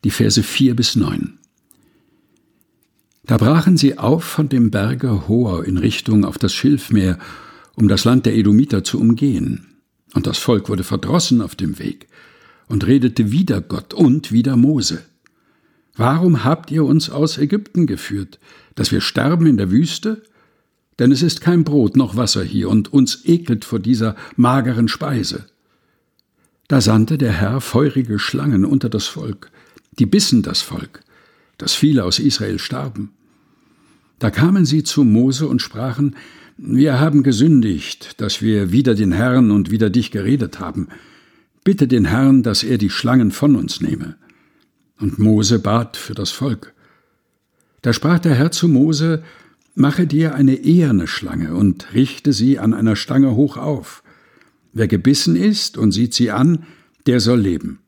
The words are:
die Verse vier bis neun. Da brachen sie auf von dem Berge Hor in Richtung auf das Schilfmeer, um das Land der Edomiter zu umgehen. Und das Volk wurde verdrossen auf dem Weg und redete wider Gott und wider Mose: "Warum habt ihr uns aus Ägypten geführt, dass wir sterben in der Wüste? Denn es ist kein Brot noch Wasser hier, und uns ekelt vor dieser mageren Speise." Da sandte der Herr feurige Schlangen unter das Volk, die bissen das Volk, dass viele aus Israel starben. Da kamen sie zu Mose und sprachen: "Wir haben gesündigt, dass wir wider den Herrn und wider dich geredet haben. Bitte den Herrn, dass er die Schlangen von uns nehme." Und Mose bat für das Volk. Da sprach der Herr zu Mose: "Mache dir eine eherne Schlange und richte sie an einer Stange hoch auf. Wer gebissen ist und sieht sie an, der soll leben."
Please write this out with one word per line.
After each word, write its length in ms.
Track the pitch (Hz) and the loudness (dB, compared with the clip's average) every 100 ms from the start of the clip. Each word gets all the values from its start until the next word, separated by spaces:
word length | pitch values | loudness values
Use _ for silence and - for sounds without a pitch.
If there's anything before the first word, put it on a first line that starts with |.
| 104 | -4
die 60 | |
Verse 300 | - 107 104 | 0 0 2
vier 360 | 104 - 135 120 | -2 0 0 2
bis 180 | 120 120 | 0 0
neun. 440 | 98 50 - _ _ _ _ _ _ _ _ _ _ _ _ _ _ _ _ _ _ _ - | -2 -4 -8 _ _ _ _ _ _ _ _ _ _ _ _ _ _ _ _ _ _ _ -2
Da 100 | 117 | 0
brachen 400 | 113 160 160 170 | 2 2 4 4
sie 220 | 143 - | 2 0
auf 260 | 107 156 | 0 0
von 240 | 165 - 147 | -2 -4 -2
dem 240 | 131 113 | 2 2
Berge 560 | 98 104 127 131 101 80 | 2 -2 -2 -2 -4 0
Hor 380 | 113 117 87 87 | 0 0 -2 -4
in 100 | 92 | -2
Richtung 480 | 107 - - 107 | -2 -2 0 2
auf 140 | 98 - | 2 -2
das 160 | 98 | -4
Schilfmeer, 680 | - 135 147 - 107 95 87 - - - - _ - | 0 0 0 0 0 0 -2 -8 -20 -20 -20 _ 0
um 140 | 107 | 2
das 160 | 98 117 | 2 2
Land 200 | 127 120 | 2 2
der 80 | 110 | 2
Edomiter 480 | 104 104 147 101 - | 4 4 2 -2 -4
zu 120 | - | 0
umgehen. 680 | 113 113 139 107 - - - _ _ _ _ | 0 2 0 -2 -4 -8 -12 _ _ _ _
Und 120 | - - | -4 -4
das 120 | - | -4
Volk 320 | - 110 95 | -2 -2 -2
wurde 160 | 101 82 | -6 -4
verdrossen 560 | 104 90 170 165 123 | -6 -2 -2 2 0
auf 140 | 92 - | 0 -6
dem 240 | 90 71 | -8 -6
Weg 280 | - - _ _ - _ _ _ _ | -10 -10 _ _ -20 _ _ _ _
und 180 | 107 107 | -4 2
redete 420 | 135 123 117 107 | 2 2 0 0
wider 260 | 135 190 101 | 0 0 -2
Gott 340 | - - - | -4 -12 -10
und 380 | - 151 143 - | 2 2 2 0
wider 240 | 214 139 127 | 0 2 2
Mose: 480 | 131 151 - 85 - _ _ _ _ _ _ _ _ - | 2 2 -2 -8 -12 _ _ _ _ _ _ _ _ -2
"Warum 480 | 117 156 180 147 131 | 0 2 2 2 0
habt 260 | 165 - | -2 -2
ihr 140 | 156 147 | -2 2
uns 240 | 156 - | 0 0
aus 280 | 143 156 - | -2 -4 -2
Ägypten 500 | 143 202 202 175 165 | -2 -2 -4 -2 -2
geführt, 520 | 95 - 101 92 - _ - _ | -2 -8 -8 -10 -16 _ -20 _
dass 200 | - 110 | -6 -2
wir 80 | 95 | -2
sterben 460 | - - 135 170 165 | -2 -2 0 2 2
in 100 | 117 | 2
der 120 | 98 | 2
Wüste? 540 | 104 165 - 214 214 _ _ _ _ _ _ _ - | 2 0 -4 -8 -8 _ _ _ _ _ _ _ 0
Denn 140 | 127 | 2
es 120 | 131 | 2
ist 180 | 165 - | 0 0
kein 240 | 165 175 156 | 0 2 2
Brot 320 | 147 107 131 | 2 2 2
noch 180 | 123 101 | 0 -2
Wasser 260 | 117 107 | -2 -2
hier, 280 | 92 104 92 | -4 -4 0
und 240 | 107 98 | 0 2
uns 320 | 143 127 - - | 2 2 0 0
ekelt 400 | 170 170 110 - | 0 0 -6 -4
vor 140 | 117 | -6
dieser 360 | 98 123 110 101 - - | -2 0 -2 -6 -10 0
mageren 500 | 123 135 120 117 117 | 2 2 0 0 -2
Speise." 580 | - 143 127 92 - - _ _ _ _ _ _ _ _ _ _ _ _ | -2 -6 -4 -6 -10 -14 _ _ _ _ _ _ _ _ _ _ _ _
Da 120 | 139 | 0
sandte 360 | 104 110 110 156 | 2 2 2 0
der 140 | 127 | -2
Herr 300 | 85 98 131 | 0 -2 -4
feurige 580 | - 120 147 135 120 104 | -2 0 0 -2 -4 -4
Schlangen 460 | - - 143 107 98 | -4 -4 0 0 2
unter 240 | 135 117 | 0 -2
das 180 | 107 - | -6 -6
Volk, 440 | - 131 98 - _ _ _ _ - | -10 -10 -12 -16 _ _ _ _ -2
die 60 | 104 | 2
bissen 360 | 208 - 120 | 2 2 0
das 200 | - - | 0 -6
Volk, 380 | - - - - _ _ _ _ _ _ | -6 -10 -12 -18 _ _ _ _ _ _
dass 160 | 156 | -6
viele 300 | - 147 135 | 0 2 2
aus 160 | 90 - | 0 0
Israel 400 | 139 - 107 95 | 0 -2 -6 -6
starben. 520 | - 127 139 104 104 _ _ _ _ _ _ _ _ _ _ _ | -8 -8 -8 -10 -14 _ _ _ _ _ _ _ _ _ _ _
Da 120 | 117 | -4
kamen 340 | - 160 196 156 | 0 2 4 2
sie 180 | 151 | 0
zu 220 | 151 - 127 | -2 2 4
Mose 420 | 110 127 131 151 | 4 2 0 -2
und 140 | 123 | -2
sprachen: 560 | - 110 131 120 143 - - - - - | -4 -8 -8 -2 -4 -4 -20 -20 -20 -18
"Wir 420 | - 120 151 127 | -2 2 2 2
haben 240 | 156 143 | 2 2
gesündigt, 960 | 135 110 151 143 110 80 - - - - | 2 2 4 4 2 -2 -8 -16 -18 -10
dass 220 | 107 - | -8 -4
wir 320 | 110 107 98 | 0 0 2
wider 220 | 107 127 104 | 2 2 2
den 180 | 104 | 0
Herrn 380 | 87 123 127 117 | 0 2 2 4
und 200 | 104 92 | 2 2
wider 180 | 107 110 | 0 2
dich 220 | 110 110 | 0 -2
geredet 480 | 110 98 135 98 - | -6 -2 -2 -2 -8
haben. 300 | 95 - 73 - - _ _ _ _ _ | -10 -8 -10 -12 -20 _ _ _ _ _
Bitte 240 | - 202 135 | -2 2 2
den 160 | 123 | 2
Herrn, 400 | 90 107 135 135 | 2 2 4 4
dass 200 | 117 101 | 2 -2
er 140 | - 120 | -2 -2
die 120 | 101 | -2
Schlangen 420 | - 117 127 110 | -2 0 2 2
von 240 | - 147 127 | 0 2 2
uns 240 | - - | 0 -6
nehme." 380 | 160 156 160 - _ _ _ _ _ _ _ _ | -6 -6 -8 -16 _ _ _ _ _ _ _ _
Und 200 | 101 - | -6 0
Mose 400 | 107 107 101 113 | 2 2 2 0
bat 360 | 101 113 117 - | 0 -2 -4 -12
für 200 | - 107 | -14 -10
das 160 | 95 | -10
Volk. 420 | - 139 - - _ _ _ _ _ _ _ _ _ _ _ | -6 -6 -6 -10 _ _ _ _ _ _ _ _ _ _ _
Da 120 | 123 | -2
sprach 260 | - 151 170 | -2 0 2
der 160 | 170 127 | 2 2
Herr 160 | 156 | 0
zu 160 | - 170 | 0 2
Mose: 560 | 131 151 147 160 160 - - _ _ _ | 2 2 0 -2 -2 -6 -20 _ _ _
"Mache 320 | - 139 151 170 | 0 0 2 0
dir 300 | 143 160 147 | 0 0 2
eine 200 | 135 131 | 2 2
eherne 520 | 143 170 156 104 80 | 4 4 4 2 -2
Schlange 480 | - 90 - 80 87 | -8 -8 -6 -6 0
und 380 | 101 - - | 0 0 -4
richte 400 | 107 135 - 147 | 0 0 -2 -2
sie 260 | 113 120 135 | 0 0 2
an 140 | 107 | 0
einer 240 | 110 113 104 | 0 0 -2
Stange 380 | - 135 135 113 | -2 2 2 2
hoch 200 | 139 - | 0 -2
auf. 480 | 147 135 - - _ _ _ _ _ _ _ | -6 -6 -10 -20 _ _ _ _ _ _ _
Wer 140 | - 110 | -4 0
gebissen 480 | 104 123 139 - 165 | 2 2 2 2 0
ist 400 | 202 208 - 113 | 0 0 -6 -2
und 120 | 110 | 0
sieht 220 | 92 117 | 0 -2
sie 160 | - 120 | 0 -2
an, 360 | 104 147 160 - - _ _ - | 2 0 0 -4 -20 _ _ 0
der 120 | 123 | 0
soll 200 | 107 123 | 2 0
leben." 400 | 98 80 - - | 0 -4 -8 -14